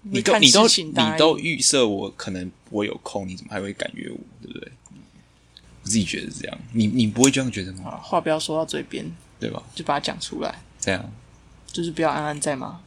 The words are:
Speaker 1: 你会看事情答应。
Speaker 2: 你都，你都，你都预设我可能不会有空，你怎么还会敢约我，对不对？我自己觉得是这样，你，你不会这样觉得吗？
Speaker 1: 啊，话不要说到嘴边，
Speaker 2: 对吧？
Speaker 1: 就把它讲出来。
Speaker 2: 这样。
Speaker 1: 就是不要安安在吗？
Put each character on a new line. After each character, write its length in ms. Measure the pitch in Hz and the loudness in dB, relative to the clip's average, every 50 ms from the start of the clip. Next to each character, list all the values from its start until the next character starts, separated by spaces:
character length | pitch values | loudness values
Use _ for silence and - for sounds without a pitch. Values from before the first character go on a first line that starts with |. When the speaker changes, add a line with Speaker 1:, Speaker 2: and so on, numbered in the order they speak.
Speaker 1:
你 140 | _ 208 196 | _ 0 -2
会 60 | - | 0
看 220 | 214 - 233 214 165 | 4 4 6 8 8
事 240 | 131 - 196 220 226 | 8 10 10 8 8
情 240 | - - 170 156 | 6 2 0 -2
答 160 | 139 131 120 107 | 0 2 2 2
应。 60 | 156 | 4
Speaker 2:
你 20 | 160 | 4
都， 200 | 147 160 156 - | 4 4 4 2
你 0 | |
都， 0 | |
你 60 | - | 0
都 40 | 165 | -4
预 140 | 160 - | -2 0
设 260 | 123 - - 139 123 110 | 2 2 4 4 4 4
我 220 | 101 98 98 98 | 2 0 -2 -6
可 180 | - _ - - | -8 _ -10 -8
能 200 | 95 90 90 92 - _ _ - | -6 -6 -8 -10 -12 _ _ -6
不 80 | - 104 | -4 -2
会 80 | 104 | -2
有 100 | 101 - - | -2 -4 -8
空， 260 | _ - - 101 98 95 | _ -8 -6 -6 -6 -6
你 80 | 92 | -10
怎 80 | 92 - | -12 -14
么 60 | - | -10
还 80 | 107 101 | -8 -8
会 140 | 98 98 101 | -6 -8 -6
敢 160 | - - - - | -6 -6 -6 -6
约 120 | - - - | -10 -12 -12
我， 80 | - - - - - - | -12 -12 -14 -18 -20 -20
对 100 | - - | -18 -14
不 80 | - - | -14 -14
对？ 120 | - - - - _ - - - - _ _ - - _ _ _ _ _ _ - _ - - - - | -14 -16 -20 -20 _ -20 -20 -20 -20 _ _ -20 -20 _ _ _ _ _ _ -20 _ -20 -20 -14 -6
我 40 | - | 0
自 60 | - | 0
己 100 | 113 98 | 0 0
觉 180 | 80 - - | 0 -2 -6
得 60 | - - | -6 -8
是 100 | - - | -10 -10
这 60 | - - | -10 -10
样， 100 | - - - - - | -10 -12 -14 -4 0
你， 120 | 113 110 | 2 2
你 220 | 104 107 127 117 107 | 2 4 2 2 2
不 160 | 101 117 127 | 4 4 4
会 80 | 139 | 4
这 100 | 135 135 | 4 2
样 100 | 131 127 | -2 -2
觉 120 | 110 104 92 | -4 -6 -8
得 80 | 92 92 | -8 -10
吗？ 180 | 92 92 - | -12 -12 -12
Speaker 1:
啊， 60 | - - - | -12 -14 -8
话 180 | - - 175 | -2 -2 0
不 80 | - 165 | 2 2
要 100 | 156 156 | 0 0
说 180 | 156 - 156 156 | 0 -2 -2 -2
到 80 | 160 | -2
嘴 180 | 147 - 151 139 | -2 -4 -6 -6
边， 260 | - - - - 165 170 - - - - - | -6 -8 -10 -8 -10 -12 -14 -20 -20 -14 -8
Speaker 2:
对 100 | - 55 | -8 -6
吧？ 140 | - - - - - | -6 -8 -12 -12 -14
Speaker 1:
就 100 | - 165 | -10 -4
把 120 | - 143 | -2 -2
它 40 | 147 | -2
讲 200 | - - - 165 | -2 -4 -6 -6
出 220 | - - - - | -8 -10 -8 -6
来。 200 | - - - - - - - - | -6 -6 -8 -8 -16 -20 -12 -6
Speaker 2:
这 120 | - - | -2 -2
样。 200 | 95 90 - - 107 - - - - - - - - - - - | -2 -2 -4 -10 -14 -18 -20 -20 -20 -20 -20 -20 -20 -20 -20 -10
Speaker 1:
就 100 | - - | -8 -6
是 80 | 170 170 | -6 -4
不 120 | 151 165 | -2 0
要 80 | 165 156 | 0 0
安 160 | 139 147 151 | 2 0 -2
安 160 | 151 147 147 | -4 -4 -2
在 120 | - 156 143 | -2 -2 -2
吗？ 280 | 131 127 - - - - | -4 -6 -10 -12 -14 -16